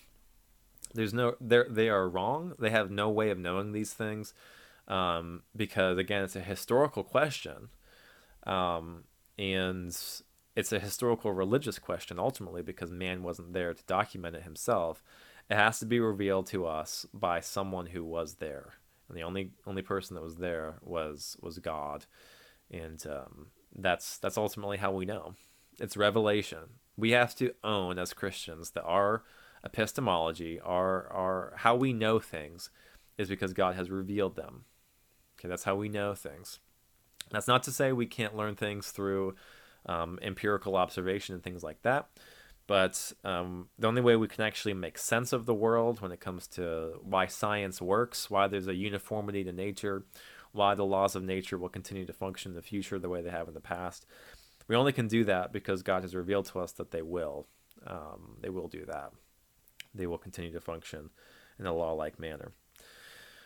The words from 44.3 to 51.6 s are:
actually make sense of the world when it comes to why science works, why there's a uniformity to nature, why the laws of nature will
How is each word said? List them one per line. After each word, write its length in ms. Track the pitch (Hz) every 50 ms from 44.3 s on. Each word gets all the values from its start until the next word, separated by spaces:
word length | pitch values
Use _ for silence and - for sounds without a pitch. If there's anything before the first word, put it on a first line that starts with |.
| - - 110
actually 300 | 107 - - - 104 98
make 220 | 92 90 80 -
sense 360 | - - - 113 117 123 120
of 120 | - 123 113
the 100 | 120 113
world 460 | 101 110 113 113 117 117 120 117 107
when 120 | 98 92
it 80 | 90 -
comes 260 | - 95 90 90 - -
to 520 | - - 90 85 82 82 80 82 80 -
why 240 | - 95 95 95 92
science 560 | 90 - - - 104 104 104 101 95 92 -
works, 480 | 90 90 98 110 120 - - - - -
why 160 | 104 98 98
there's 220 | 98 101 98 92 95
a 60 | 92
uniformity 680 | 90 98 104 101 98 - - 110 107 101 101 101 98
to 100 | 95 92
nature, 520 | 87 90 95 104 98 - - 101 98 98 95 _ - - - - - - - -
why 240 | - 104 101 101 101
the 80 | 98 101
laws 320 | 98 98 95 98 98 -
of 80 | 95 92
nature 340 | 95 95 95 92 - 98
will 100 | 90